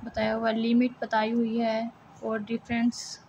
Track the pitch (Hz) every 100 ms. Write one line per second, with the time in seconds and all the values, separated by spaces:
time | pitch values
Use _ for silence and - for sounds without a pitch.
0 | 233 220 220 220 226 220 226 233 247 -
1 | 226 220 220 233 233 226 233 220 233 -
2 | - - 226 220 208 226 - 233 240 -
3 | - -